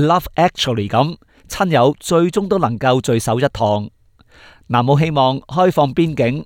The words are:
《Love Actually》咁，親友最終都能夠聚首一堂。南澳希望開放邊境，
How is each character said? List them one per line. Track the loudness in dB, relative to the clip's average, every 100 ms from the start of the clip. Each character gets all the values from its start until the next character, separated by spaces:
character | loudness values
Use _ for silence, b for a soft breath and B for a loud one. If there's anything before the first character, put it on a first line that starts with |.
| 2
《Love | 0 -2 -2
Actually》 | -2 -2 -4 -4 -2
咁， | 0 -2 -4 b b b
親 | -4 0
友 | 2 2 0
最 | 0 0 2
終 | 0 -2
都 | 0
能 | -2 -2
夠 | 0 0
聚 | 0 -2
首 | 0 -2
一 | -2
堂。 | -2 -2 -2 -6 _ _ _ b b b b b
南 | 0 2
澳 | 2
希 | 2
望 | 2 0 -2
開 | -4 0 2
放 | 2 0
邊 | 0 -2 0
境， | -2 -2